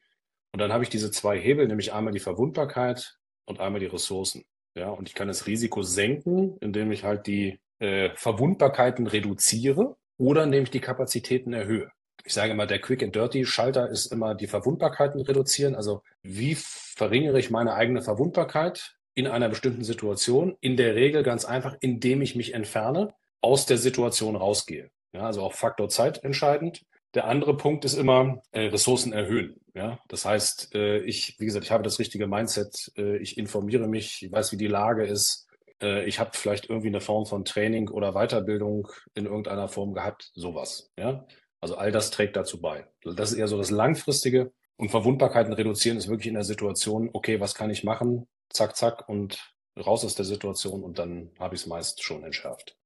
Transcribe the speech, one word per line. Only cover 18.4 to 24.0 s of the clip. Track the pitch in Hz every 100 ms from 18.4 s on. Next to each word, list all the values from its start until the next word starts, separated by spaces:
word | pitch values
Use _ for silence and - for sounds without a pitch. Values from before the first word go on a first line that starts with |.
| 160 156 170 - - _ _ -
in | 135
einer | 117 117
bestimmten | 104 131 117 110
Situation? | 117 107 98 - 127 180 -
In | 131 127
der | 117 107
Regel | 139 151
ganz | 131 117 -
einfach, | 127 139 139
indem | 131 117 123 135
ich | 131 123
mich | 110
entferne, | 117 104 110 110 160 208 - _ _
aus | 117 135 -
der | 120
Situation | 127 123